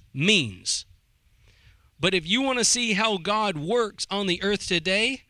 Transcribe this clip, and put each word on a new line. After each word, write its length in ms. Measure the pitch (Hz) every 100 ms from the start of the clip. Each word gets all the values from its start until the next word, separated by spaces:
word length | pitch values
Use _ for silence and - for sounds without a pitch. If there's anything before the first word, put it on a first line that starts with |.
| -
means. 720 | 131 180 202 117 92 - - - - _ _ _ _ - - - - _ -
But 140 | 170
if 120 | 190 160
you 140 | 233
want 180 | 269 247
to 60 |
see 300 | 214 240 233
how 240 | 196 226 196
God 400 | 175 214 208 156
works 480 | 160 240 214 - -
on 160 | 196 196
the 160 | 175
earth 240 | 196 202 -
today, 560 | 175 175 196 240 262